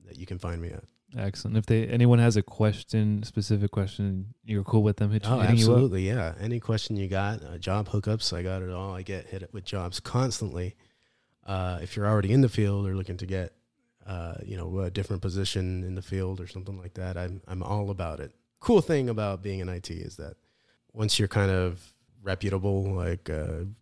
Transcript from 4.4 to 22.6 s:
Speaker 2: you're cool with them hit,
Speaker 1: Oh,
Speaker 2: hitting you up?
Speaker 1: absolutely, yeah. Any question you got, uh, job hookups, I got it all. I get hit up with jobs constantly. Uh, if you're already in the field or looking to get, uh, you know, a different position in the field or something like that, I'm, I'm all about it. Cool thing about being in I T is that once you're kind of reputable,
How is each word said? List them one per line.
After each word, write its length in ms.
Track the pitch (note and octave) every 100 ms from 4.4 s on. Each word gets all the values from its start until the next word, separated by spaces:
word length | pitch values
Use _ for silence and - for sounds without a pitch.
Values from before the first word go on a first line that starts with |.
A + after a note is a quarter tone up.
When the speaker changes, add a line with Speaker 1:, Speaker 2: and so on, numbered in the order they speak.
Speaker 2:
you're 200 | - G#2 F#2+
cool 180 | A2
with 140 | G#2 G2+
them 140 | G#2
hit, 120 | G#2+ G#2+
Speaker 1:
Oh, 140 | B2
Speaker 2:
hitting 160 | G#2+ A#2
you 100 | A2+
up? 40 |
Speaker 1:
absolutely, 360 | B2 C3 F#2 F#2+
yeah. 260 | A#2+ E2 E2
Any 180 | G#2+ A#2+
question 380 | - A2 - G#2
you 100 | F#2+
got, 340 | F#2+ G2+ A2 C#2+
uh, 120 | F2
job 300 | F2+ G2+ G2+
hookups, 480 | G#2+ G#2+ A2 - E2+
I 80 |
got 180 | F2+ F#2+
it 80 | F#2
all. 220 | F2+ G2
I 80 | F#2
get 220 | F#2 F#2+ -
hit 140 | F#2+
up 120 | F2+
with 100 | G2+
jobs 380 | - G2+ F2+ -
constantly. 760 | - B2 C3 - G#2+ F2+ F2+ - _ _ _ _ _ _ -
Uh, 340 | F#2+ F#2 F2
if 140 | E2+ -
you're 120 | G#2
already 260 | G#2+ G2
in 80 | B2+
the 80 | B2+
field 360 | - G2+ G2+ G2
or 100 | F#2+
looking 200 | F#2 F#2
to 80 | F#2+
get, 280 | F#2+ F2 - _ _ _ _ -
uh, 300 | F#2 E2+ - G2
you 120 | F#2+
know, 220 | E2+ F#2+
a 80 | F2+
different 320 | F#2 F#2 F#2+
position 600 | F#2+ F#2+ F#2+ F#2+ F#2 F#2 F#2
in 100 | F#2
the 60 |
field 400 | - F#2+ F#2 F#2+
or 60 | F2
something 300 | F#2+ F#2 F#2+
like 180 | F2+ F#2
that, 200 | F#2 F2+
I'm, 240 | F2+ F#2 -
I'm 160 | F#2
all 260 | - G#2 G2+
about 300 | F#2 E2+ D2
it. 140 | C#2 - _ _
Cool 220 | - G#3+
thing 280 | D#3 D3+ B2+
about 320 | A2 G#2 F#2+
being 160 | G2+ F#2+
in 100 | F#2
I 100 | F2+
T 140 | -
is 220 | D#2+ - -
that 180 | D2+ - _ _ _ _ _
once 260 | A2 G#2+ -
you're 80 | G2+
kind 240 | G#2+ G2
of 420 | F#2 F2+ F#2 - _ _ _
reputable, 680 | G2 F#2+ G2+ F#2+